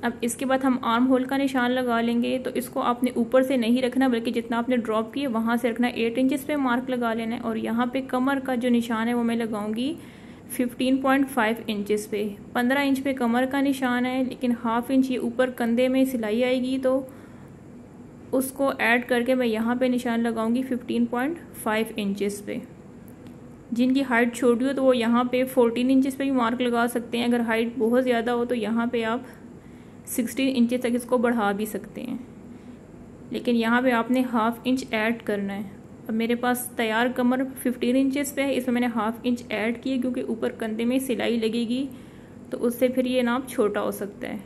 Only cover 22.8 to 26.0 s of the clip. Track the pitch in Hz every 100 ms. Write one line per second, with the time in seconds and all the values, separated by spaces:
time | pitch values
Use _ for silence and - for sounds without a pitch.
22.8 | - - - - - - - - - 233
23.8 | 254 262 262 233 240 233 254 233 262 277
24.8 | 269 254 226 233 247 254 254 262 233 233
25.8 | 254 269